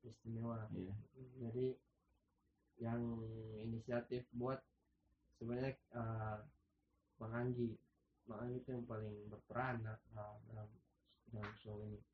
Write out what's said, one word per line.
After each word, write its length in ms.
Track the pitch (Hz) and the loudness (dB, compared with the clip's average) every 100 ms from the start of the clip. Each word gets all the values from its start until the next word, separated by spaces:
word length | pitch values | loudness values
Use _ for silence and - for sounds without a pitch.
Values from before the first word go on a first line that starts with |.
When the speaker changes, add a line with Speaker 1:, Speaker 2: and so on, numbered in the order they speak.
Speaker 1:
Istimewa. 640 | 120 107 113 113 117 113 110 | -12 -10 -2 0 2 2 0
Speaker 2:
Iya. 220 | 98 92 104 - 131 127 127 | -2 0 -2 -4 -12 -12 -4
Speaker 1:
Jadi 260 | 117 120 127 123 _ _ _ _ _ _ _ _ _ - | 0 4 4 4 _ _ _ _ _ _ _ _ _ -4
yang 220 | 117 117 117 113 113 113 - 107 | 0 2 2 0 -2 -4 -6 -4
inisiatif 680 | 113 117 - 120 120 123 123 | -2 -2 2 0 2 -2 -2
buat 260 | 120 123 135 - _ _ _ _ _ _ _ | 0 2 2 -4 _ _ _ _ _ _ _
sebenarnya, 420 | 117 120 131 131 _ | 0 4 4 0 _
eh, 460 | 120 113 113 110 107 107 - _ _ _ _ _ _ | -2 0 2 0 -2 -6 -16 _ _ _ _ _ _
Bang 180 | 110 117 | 0 2
Anggi. 380 | 123 120 117 110 - _ _ _ | 4 4 4 2 -10 _ _ _
Bang 200 | - 107 | -8 -4
Anggi 160 | 120 123 | 0 -2
itu 100 | 123 | -2
yang 140 | 123 | -4
paling 300 | 117 113 107 104 104 | 0 -2 -2 -4 -6
berperan, 540 | 107 - 120 131 120 | -10 -4 0 2 2
nah, 180 | 110 110 - | 0 -4 -8
nah, 180 | 110 104 107 | -8 -8 -8
dalam, 240 | 110 110 107 113 _ _ _ - - | -8 -6 -6 -10 _ _ _ -20 -6
dalam 240 | 110 107 - | -4 -2 -4
show 240 | 110 104 | -6 -4
ini. 160 | 107 104 - | -4 -6 -10